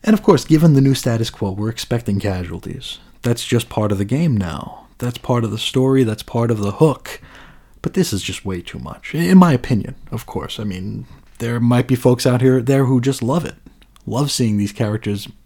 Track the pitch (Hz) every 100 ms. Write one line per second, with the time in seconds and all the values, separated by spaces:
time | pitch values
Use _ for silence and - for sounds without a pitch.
0 | 214 208 - 151 - 156 165 139 135 131
1 | 131 113 113 - 101 95 107 117 - 117
2 | 113 101 104 92 85 85 87 - - -
3 | - _ 123 120 - 120 - - 107 98
4 | 101 135 170 110 87 71 - - - _
5 | 123 123 - 123 113 110 - 131 131 135
6 | 113 107 - 117 117 110 101 - 156 131
7 | - - - - - - _ _ - -
8 | 180 95 - 95 98 90 - - 62 -
9 | - 151 175 190 175 127 - 117 - -
10 | - 117 - - - - 104 92 98 107
11 | - - - - 117 120 120 120 120 127
12 | 127 123 131 123 131 131 120 135 127 131
13 | 127 127 117 165 147 - - _ _ _
14 | - 113 143 - 117 104 101 - 110 107
15 | 104 101 - -